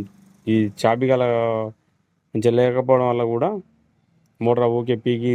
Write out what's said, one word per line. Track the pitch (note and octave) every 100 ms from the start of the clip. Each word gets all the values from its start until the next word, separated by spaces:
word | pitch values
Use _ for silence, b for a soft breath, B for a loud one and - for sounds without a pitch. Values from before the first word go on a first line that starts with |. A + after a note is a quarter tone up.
| G2+ - _ _ -
ఈ | A2 G#2+ G2+
చాబిగాల | A2+ A#2+ C3 C3 B2 A#2 A#2 A2 A2 - _ _ _ _ _
మంచిగా | - A2+
లేకపోవడం | A#2 B2 B2 B2+ C3 B2
వల్ల | A#2+
కూడా | A#2 A#2 D#3 G#3 - _ _ _ _ _ _ -
మోటార్ | A#2 A#2+ A#2+
ఊకే | A#2 A#2+ A#2
పీకి | B2 A#2+ A#2+